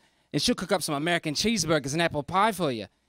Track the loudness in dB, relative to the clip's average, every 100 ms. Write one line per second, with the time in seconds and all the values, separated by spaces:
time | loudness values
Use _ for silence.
0 | _ _ _ 0 0 0 0 0 0 -2
1 | 0 0 0 0 0 0 2 0 0 0
2 | 0 -2 -2 2 2 2 -2 -2 -8 _